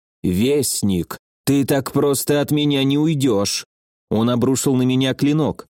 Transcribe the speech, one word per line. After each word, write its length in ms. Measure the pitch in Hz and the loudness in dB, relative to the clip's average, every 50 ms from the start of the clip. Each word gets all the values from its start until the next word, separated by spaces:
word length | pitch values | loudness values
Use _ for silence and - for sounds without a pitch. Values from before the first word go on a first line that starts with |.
| _ _ _ _ - | _ _ _ _ -4
«Вестник, 920 | 95 90 92 113 135 143 147 131 - - - - 101 95 87 80 - - - _ _ _ _ _ | -2 0 0 0 2 2 0 0 -2 -4 -4 -2 -2 0 -2 -2 -4 -8 -16 _ _ _ _ _
ты 200 | - 139 143 131 | -2 0 0 2
так 260 | - 151 135 127 - | 0 0 -2 -2 -2
просто 480 | - 139 147 143 139 - - - 147 147 | -2 0 0 0 0 0 0 0 0 0
от 120 | 139 - | 0 0
меня 320 | 147 151 147 147 143 135 135 | 0 0 0 0 0 0 0
не 140 | 135 139 147 | 0 2 2
уйдёшь!» 680 | 151 160 165 139 135 135 107 98 101 - - - - - _ _ _ _ _ _ _ - | 0 0 0 0 2 2 2 2 0 -2 -4 -6 -8 -12 _ _ _ _ _ _ _ -4
Он 200 | 110 107 113 120 | -2 0 0 0
обрушил 460 | 123 120 110 127 135 123 - 143 135 | 0 0 0 0 0 0 0 0 0
на 80 | 127 127 | 2 2
меня 300 | 127 127 131 135 131 127 | 2 2 2 0 0 0
клинок. 540 | - 139 143 147 156 151 107 - - - _ _ | 0 0 0 2 2 0 0 -2 -6 -10 _ _